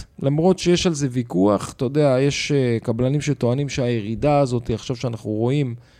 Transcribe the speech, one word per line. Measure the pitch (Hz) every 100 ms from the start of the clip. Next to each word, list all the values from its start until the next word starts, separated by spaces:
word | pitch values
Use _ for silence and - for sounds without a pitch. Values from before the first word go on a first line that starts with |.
| - -
למרות | 139 151 180 185
שיש | 170 175 180
על |
זה | 147 139
ויכוח. | 123 117 175 101 101 - -
אתה | 131
יודע, | 147 143 131
יש, | 139 - -
אה, | 143 123 113
קבלנים | - 113 127 147
שטוענים | 147 139 120 131 139
שהירידה | - 120 117 101 107 143 143
הזאת, | 131 120 -
עכשיו | 110 - 120
שאנחנו | 127 117 107
רואים | 107 120 147 131 120 -